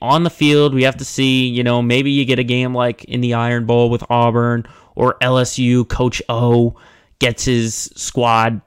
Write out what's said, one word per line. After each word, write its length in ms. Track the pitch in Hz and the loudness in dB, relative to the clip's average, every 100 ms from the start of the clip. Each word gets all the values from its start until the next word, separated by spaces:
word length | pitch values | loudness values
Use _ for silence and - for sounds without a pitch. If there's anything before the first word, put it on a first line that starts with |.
on 200 | 120 156 | 0 0
the 80 | 170 | 0
field. 440 | - 147 147 147 | 0 2 4 4
We 80 | 135 | 2
have 120 | 131 - | 0 -2
to 60 | |
see, 420 | 139 - 135 131 127 | -8 -2 0 2 0
you 180 | 120 | -2
know, 180 | 123 120 | 0 0
maybe 280 | 120 123 139 | 2 0 2
you 140 | 139 | 0
get 140 | 131 127 | 0 0
a 60 | |
game 300 | 120 123 127 | 0 -2 -2
like 300 | 123 123 - | -2 -2 -4
in 160 | - 123 | -8 -4
the 140 | 123 | -2
Iron 320 | 117 120 120 113 | -2 -2 -2 0
Bowl 220 | 120 120 | 2 2
with 140 | 120 - | 0 -2
Auburn, 560 | 120 117 117 120 117 - - _ | 0 2 2 0 -2 -6 -18 _
or 220 | - 123 - | -2 -2 0
L 160 | 127 127 | 0 0
S 200 | 123 - | 0 0
U, 280 | 123 123 117 | 2 2 0
Coach 360 | - 127 - - | -2 -2 -2 -6
O 480 | 117 120 120 117 - - _ _ _ | -2 2 2 2 -4 -18 _ _ _
gets 260 | 123 117 - | -4 -2 -2
his 440 | 120 113 - - - | 0 -2 -6 -12 -12
squad 640 | - - 120 113 113 110 | -8 -2 2 2 0 -2